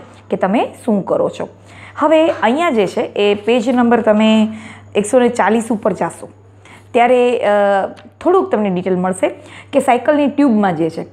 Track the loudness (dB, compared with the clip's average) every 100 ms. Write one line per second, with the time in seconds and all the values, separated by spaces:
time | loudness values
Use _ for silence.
0 | -12 -20 -8 -4 0 0 -2 -6 -4 -2
1 | -2 -2 -2 -6 -12 -14 -20 -20 -16 -4
2 | 2 4 2 0 0 0 0 0 0 -2
3 | -6 -2 0 0 0 0 0 2 2 2
4 | 2 2 4 2 0 -4 -16 -20 -8 -4
5 | 0 2 2 2 0 0 -2 -2 -2 -4
6 | -6 -8 -20 -20 -20 -20 -20 -20 -4 0
7 | 2 4 2 0 0 2 2 0 -2 -8
8 | -20 -6 0 0 0 -2 -2 -2 -2 -2
9 | -2 -2 -4 -6 -16 -20 -6 -2 2 0
10 | 2 0 0 2 2 2 0 0 -4 -6
11 | -12